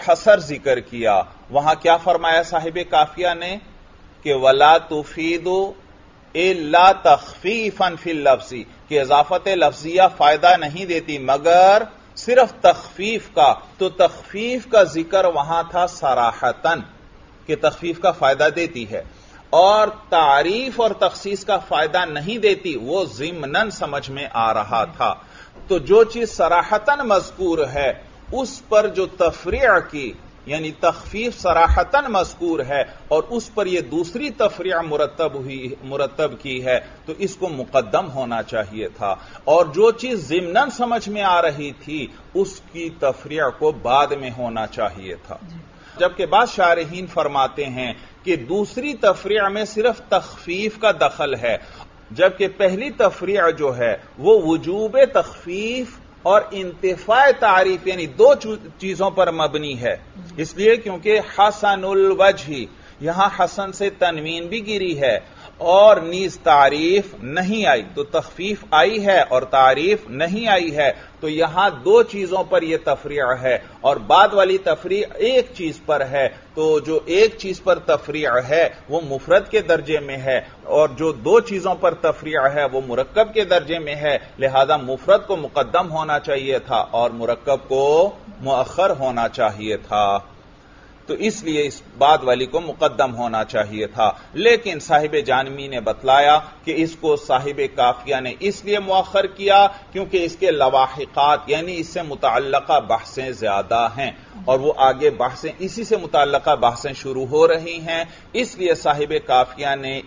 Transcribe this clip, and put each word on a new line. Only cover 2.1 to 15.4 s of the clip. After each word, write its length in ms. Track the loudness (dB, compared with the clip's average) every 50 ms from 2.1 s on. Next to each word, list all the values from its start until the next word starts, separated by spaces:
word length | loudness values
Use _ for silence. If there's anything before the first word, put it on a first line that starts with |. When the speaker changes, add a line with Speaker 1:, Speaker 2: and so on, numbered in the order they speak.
| 0 0 2 2 2 2 0
Speaker 1:
साहिब 400 | 0 -4 -4 -4 -4 -6 -8 -6 0
काफिया 440 | 2 2 2 2 -2 -4 -2 -2 -2
ने 180 | -4 -6 -10 -10 -12 -14 -20 -20 -20 -20 -20 -20 -20 -20 -20 -20 -10 -4
कि 80 | -2 -2
"वला 420 | 2 4 4 6 6 6 6 6 6
तुफीदु 760 | 4 -2 -6 -6 -6 -8 -10 -6 -4 -4 -4 -4 -4 -2 -2 -2 -4 -4 -8 -16 -20 -20 -20 -20 -20 -20 -20 -20 -18 -8 -4
इल्ला 560 | -2 0 0 0 -2 -2 4 6 8 8 8 6 6
तखफीफन 960 | 6 4 4 4 2 -8 -16 -8 -4 -4 -2 -2 -4 -4 -2 -2 -2 -2 -2
फिल 260 | -6 -8 -6 -4 0
लफ्जी", 380 | 2 2 2 2 0 -10 -14 -14 -14 -16 -20 -20 -10 -2
कि 100 | -2 -2
इजाफत 440 | 2 4 4 2 4 2 0 -4 -2 -2
लफ्जिया 560 | 0 2 2 0 0 -2 -10 -2 2 4 4 4 4
फायदा 400 | 4 4 4 4 6 6 4 4
नहीं 300 | 4 2 -4 -8 -8 -6
देती 320 | -4 -4 -4 -4 -6 -8 -6
मगर 680 | -2 -2 -2 2 4 4 6 8 8 8 6 4 2 -2 -12 -20 -20 -20 -18
सिर्फ 380 | -10 -2 2 4 4 4 4 0 2 2
तखफीफ 640 | 2 2 2 -4 -18 -12 -8 -6 -4 -4 -4 -6 -4
का, 240 | 2 4 4 4 4 0 -6 -16 -8 -4
तो 100 | -4 -4
तखफीफ 760 | 2 2 2 2 2 -2 -18 -14 -10 -8 -6 -4 -6 -6 -4 2
का 120 | 4 4 4
जिक्र 400 | 4 2 -6 -4 0 0 2 2 2
वहां 300 | 0 0